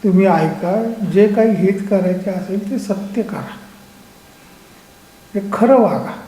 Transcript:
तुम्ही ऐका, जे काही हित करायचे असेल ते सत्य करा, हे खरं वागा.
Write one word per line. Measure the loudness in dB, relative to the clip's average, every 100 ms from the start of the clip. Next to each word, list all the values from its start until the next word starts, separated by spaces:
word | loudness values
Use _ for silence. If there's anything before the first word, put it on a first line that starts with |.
तुम्ही | 4 4 4
ऐका, | 4 0 -2 -4 -2 -4 -4 -2
जे | 4 4
काही | 4 2 2
हित | 0 0 0
करायचे | 0 0 -2 -4
असेल | -6 -6 -6 -4
ते | -8
सत्य | -4 -6 -6 -6
करा, | -6 -8 -12 -16 -20 -20 -20 -20 -20 -20 -20 -20 -20 -20 -20 -20 -20 -20 -20 -20 -10 -8
हे | -6
खरं | 0 4 6
वागा. | 4 0 -6 -12